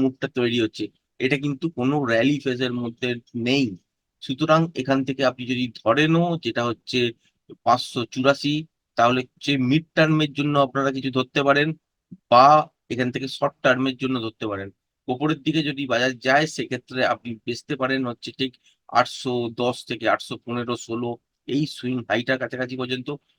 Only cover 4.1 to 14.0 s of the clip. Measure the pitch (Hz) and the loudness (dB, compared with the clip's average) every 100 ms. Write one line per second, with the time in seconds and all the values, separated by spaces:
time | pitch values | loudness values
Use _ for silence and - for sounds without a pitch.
4.1 | _ - 127 151 160 165 - 131 135 135 | _ -10 -4 2 2 2 -4 -2 -2 -2
5.1 | 135 135 127 123 123 123 - 110 120 156 | 0 -2 -2 -6 -4 -4 -4 0 2 4
6.1 | 165 175 170 117 120 120 113 - 127 120 | 2 2 -2 -4 -4 -4 -4 -4 -2 -2
7.1 | 113 _ _ _ - 113 127 - 131 - | -4 _ _ _ -6 2 2 2 -6 -6
8.1 | 127 131 139 143 151 160 _ _ - 117 | 0 2 2 0 -4 -6 _ _ 2 2
9.1 | 127 127 _ - 139 123 151 160 - 156 | 2 -4 _ -2 0 4 2 0 0 2
10.1 | 156 151 135 143 143 135 139 139 135 131 | 4 0 -2 0 2 2 2 0 0 -2
11.1 | 127 127 147 139 139 151 160 _ _ _ | -2 -2 0 2 4 2 -2 _ _ _
12.1 | - - 120 135 151 147 _ - 123 123 | -14 4 8 10 8 4 _ -8 -2 -2
13.1 | 123 135 - 143 - 139 127 135 127 | -2 -6 -4 -4 0 0 2 0 -2